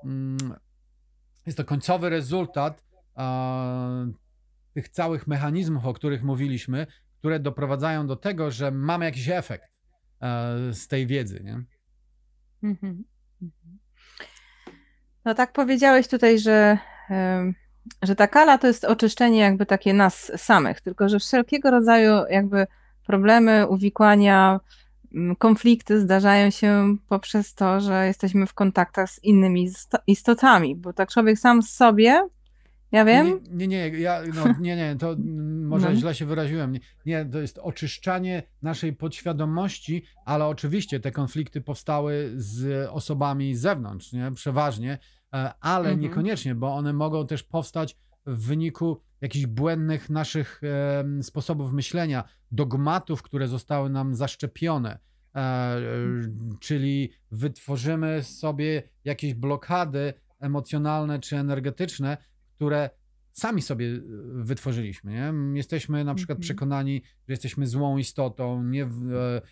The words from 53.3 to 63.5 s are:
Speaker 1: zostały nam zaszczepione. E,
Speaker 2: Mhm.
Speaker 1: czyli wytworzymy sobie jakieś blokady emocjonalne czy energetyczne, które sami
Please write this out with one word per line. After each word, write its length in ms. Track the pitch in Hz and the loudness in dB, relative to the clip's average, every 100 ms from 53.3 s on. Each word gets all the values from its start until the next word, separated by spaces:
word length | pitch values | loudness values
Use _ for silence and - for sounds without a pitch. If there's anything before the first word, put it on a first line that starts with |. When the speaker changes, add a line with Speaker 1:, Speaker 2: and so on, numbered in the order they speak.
| 139 131 | -6 -6
Speaker 1:
zostały 420 | 127 - 147 139 | -6 -6 -4 -4
nam 260 | 135 135 120 | -4 -4 -4
zaszczepione. 840 | 135 - 143 - 165 151 113 - _ _ _ 139 | -6 -8 -12 -6 -4 -4 -6 -10 _ _ _ -8
E, 40 | 131 127 123 120 | -4 -4 -4 -4
Speaker 2:
Mhm. 840 | 117 120 123 120 113 110 113 104 | -6 -6 -4 -6 -6 -10 -12 -12
Speaker 1:
czyli 520 | - 147 135 139 131 _ _ | -6 -4 -2 -2 -6 _ _
wytworzymy 920 | 110 139 131 - 139 139 160 160 156 | -8 -8 -8 -8 -6 -4 -4 -4 -4
sobie 600 | 131 - 156 143 151 156 - _ 139 | -8 -8 -8 -4 -4 -6 -8 _ -10
jakieś 280 | 143 147 | -8 -6
blokady 800 | 117 135 143 - 175 165 139 143 135 _ _ | -6 -4 -6 -4 -4 -4 -4 -6 -8 _ _
emocjonalne 800 | 139 143 139 151 151 156 151 147 | -6 -6 -4 -4 -2 -2 -4 -6
czy 180 | - 147 | -6 -6
energetyczne, 800 | 143 139 135 139 180 - 139 147 _ _ _ - | -4 -4 -6 -6 -8 -6 -8 -8 _ _ _ -8
które 340 | 147 147 139 - _ _ _ | -4 -2 -4 -8 _ _ _
sami 300 | - 220 | -8 -4